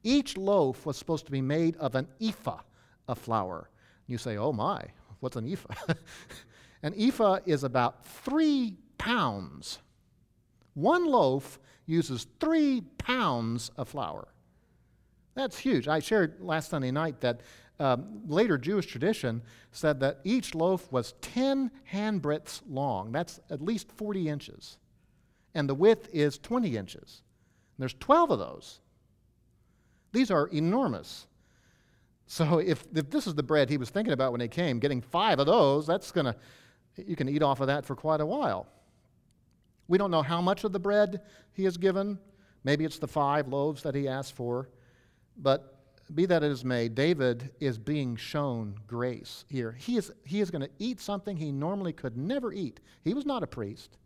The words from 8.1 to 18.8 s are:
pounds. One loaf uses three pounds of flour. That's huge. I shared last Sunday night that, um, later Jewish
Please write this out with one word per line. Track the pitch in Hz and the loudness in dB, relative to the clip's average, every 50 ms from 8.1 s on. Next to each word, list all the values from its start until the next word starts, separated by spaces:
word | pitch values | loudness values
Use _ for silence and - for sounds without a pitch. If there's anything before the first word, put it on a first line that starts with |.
| - - - 262 277 311 320 302 285 269 247 220 185 - - _ _ - | -20 -12 -6 -2 2 2 4 4 4 2 0 -2 -4 -10 -20 _ _ -6
pounds. | - 226 240 233 170 123 104 101 90 65 69 65 - - - - _ _ _ _ _ _ _ _ _ _ _ _ _ _ _ _ _ _ _ | -2 0 2 2 2 0 0 -4 -8 -10 -12 -14 -12 -14 -14 -14 _ _ _ _ _ _ _ _ _ _ _ _ _ _ _ _ _ _ _
One | 143 151 240 330 359 349 | 0 2 4 4 4 4
loaf | 311 269 233 160 131 131 139 - - - - _ - - _ _ | 4 4 6 6 4 4 0 -4 -8 -20 -20 _ -20 -20 _ _
uses | - 160 170 160 - 131 117 - - _ _ | 0 0 2 2 0 -4 -8 -8 -12 _ _
three | - 311 330 320 302 277 262 240 - - _ - | 0 2 2 4 4 2 2 0 -4 -8 _ -8
pounds | - - 247 262 214 170 127 117 113 113 117 120 113 - - | -4 -2 0 2 2 2 2 0 0 -2 -2 -4 -6 -8 -8
of | - 135 - | -10 -10 -8
flour. | - 143 117 80 - 50 - - _ _ _ _ _ _ _ _ _ _ _ _ _ _ _ _ _ _ _ _ _ | -6 -6 -6 -6 -6 -10 -14 -18 _ _ _ _ _ _ _ _ _ _ _ _ _ _ _ _ _ _ _ _ _
That's | 254 269 - - - | -4 -4 -4 -4 -4
huge. | - 269 233 135 113 147 | 0 2 2 2 2 2
I | 156 156 | 0 0
shared | 147 - 220 214 175 156 - - | 2 2 2 4 2 2 -2 -8
last | 185 180 156 160 - - | -4 -2 -2 -2 -2 -4
Sunday | 175 147 131 127 | -4 -2 -2 0
night | 131 147 160 160 135 - | 0 0 -2 -2 -4 0
that, | - 123 120 120 - - - - - _ _ - | 0 -2 -2 -2 -8 -20 -20 -20 -20 _ _ 0
um, | 151 135 123 120 165 - - 104 - | 2 2 2 2 -2 -10 -14 -12 -8
later | 156 147 180 233 220 165 135 | 0 2 4 4 4 4 2
Jewish | 120 156 208 202 | 2 0 0 0